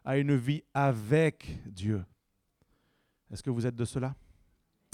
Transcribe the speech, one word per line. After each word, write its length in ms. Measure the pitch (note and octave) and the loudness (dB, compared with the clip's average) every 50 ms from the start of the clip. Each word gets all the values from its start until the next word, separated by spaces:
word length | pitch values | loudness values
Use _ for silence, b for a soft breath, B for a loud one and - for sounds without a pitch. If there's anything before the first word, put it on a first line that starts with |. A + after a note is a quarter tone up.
| B | B
à 140 | C3 C3+ C#3 | 0 0 2
une 160 | C#3+ C#3+ C#3+ | 4 4 2
vie 260 | B2+ A#2 C3+ D3 D#3+ - _ - | 2 4 0 -2 -2 -4 _ 0
avec 880 | C#3 C#3 C#3 B2 A2 G#2+ G#2+ D3 D#3+ D#3+ D3+ - _ - - D2+ - - | 2 2 2 2 0 0 2 4 4 4 4 0 _ -12 -12 -12 -12 -12
Dieu. 380 | - G2+ F2+ G2 G#2+ G#2+ G2 F2+ - _ _ _ _ _ _ _ _ _ _ _ _ _ _ _ _ _ _ _ _ _ _ _ _ | -14 -12 -4 -2 -2 -2 -2 -4 -8 _ _ _ _ _ _ _ _ _ _ _ _ _ _ _ _ _ _ _ _ _ _ _ _
Est-ce 120 | - - - | -14 -10 -6
que 80 | C#3 | -4
vous 160 | A#2+ A#2 A#2 | -2 0 -2
êtes 100 | B2 A#2+ | -2 -2
de 80 | A#2 A#2 | -2 -4
cela ? 300 | - - C3+ B2 C3+ C#3 - - _ - _ _ _ _ _ _ _ _ _ _ _ | -2 -2 -4 -4 -4 -6 -10 -16 _ -20 _ _ _ _ _ _ _ _ _ _ _